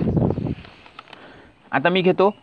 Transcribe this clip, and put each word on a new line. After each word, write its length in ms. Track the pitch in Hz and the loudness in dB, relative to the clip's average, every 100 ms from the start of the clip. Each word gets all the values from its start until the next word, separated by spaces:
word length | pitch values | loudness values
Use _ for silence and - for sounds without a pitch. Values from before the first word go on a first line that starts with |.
| - - - - - - - - - - - - - - - _ _ | -2 0 -2 -2 -6 -10 -14 -20 -20 -20 -20 -20 -20 -20 -20 _ _
आता 180 | 139 160 | -2 0
मी 120 | 185 | 2
घेतो 280 | 185 170 190 208 | 2 4 2 0